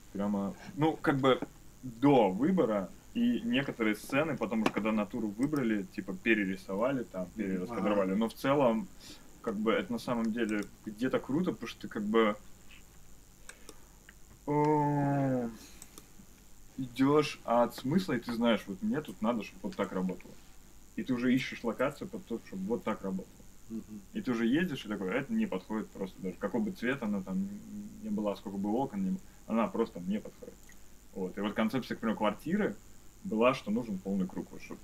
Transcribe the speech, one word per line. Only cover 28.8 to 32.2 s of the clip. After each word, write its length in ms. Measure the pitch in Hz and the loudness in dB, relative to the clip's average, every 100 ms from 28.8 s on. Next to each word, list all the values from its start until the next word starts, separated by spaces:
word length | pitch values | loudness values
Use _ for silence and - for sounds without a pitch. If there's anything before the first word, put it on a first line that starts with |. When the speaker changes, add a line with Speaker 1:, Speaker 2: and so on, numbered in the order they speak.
| 139 101 95 | -2 -2 -2
Speaker 1:
ни 40 | |
было, 80 | 95 - - - | -2 -6 -16 -4
она 200 | - 104 | 0 0
просто 320 | - - - | 0 -2 -2
не 200 | 90 104 | -4 -4
подходит". 360 | - - - - - - - - - | -4 -14 -18 -18 -20 -18 -18 -20 -14
Вот. 240 | 98 92 92 | -6 -6 -2
И 40 | |
вот 120 | 104 | -2
концепция, 420 | 104 110 131 - 107 | 2 2 0 -2 -2
к 40 | |
примеру, 180 | 113 | -2
квартиры 580 | 98 | 2